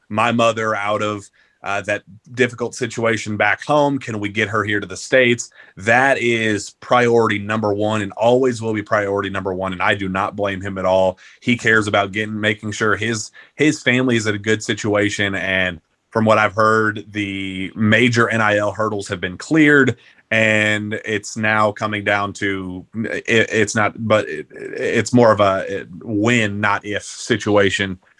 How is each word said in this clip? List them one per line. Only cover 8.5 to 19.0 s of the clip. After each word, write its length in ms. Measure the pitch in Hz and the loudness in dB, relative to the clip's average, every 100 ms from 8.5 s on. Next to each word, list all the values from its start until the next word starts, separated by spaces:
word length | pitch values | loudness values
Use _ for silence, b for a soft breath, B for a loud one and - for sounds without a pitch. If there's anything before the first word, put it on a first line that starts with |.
| 110 | 0
will 140 | 113 | -4
be 80 | 107 | -4
priority 480 | 104 107 101 101 98 | 0 0 0 -2 -2
number 240 | 98 95 | -4 -4
one. 180 | 92 95 | -4 -6
And 80 | 90 | -2
I 140 | 98 | -2
do 160 | 104 95 | 0 -2
not 260 | 92 101 101 | -2 -4 -4
blame 240 | 101 95 | -4 -4
him 160 | 98 95 | -8 -4
at 80 | |
all. 340 | 92 95 95 90 b b | 2 2 2 -2 b b
He 160 | - 120 | -2 0
cares 300 | 113 110 101 | 4 2 4
about 260 | 101 98 | 2 0
getting, 260 | 98 107 107 | -4 -6 -4
making 340 | 107 107 107 | -4 -4 -6
sure 240 | 101 110 101 | -2 -2 0
his, 340 | 110 113 - B B | -2 -4 -8 B B
his 260 | - 151 - | 0 0 2
family 360 | 131 123 127 117 | 2 2 2 0
is 100 | 107 | 0
in 80 | |
a 40 | 104 | -2
good 240 | 107 110 | 0 -2
situation. 720 | - 107 110 104 104 104 101 98 | -2 -4 0 0 0 0 -4 -2
And 440 | 92 95 92 82 _ _ _ | -2 -2 -2 -4 _ _ _
from 160 | 113 110 | 0 4
what 100 | 107 | 4
I've 180 | 107 | 2
heard, 560 | 101 110 110 107 104 95 | 2 2 4 0 -4 -6
the 640 | 104 101 98 98 92 95 | -6 -6 -6 -8 -8 -8
major 540 | - 107 110 123 117 110 | 0 2 4 4 4 2
N 140 | 113 | 2
I 160 | 107 104 | 2 2
L 140 | 104 | 0
hurdles 360 | 98 110 104 | -2 -4 -4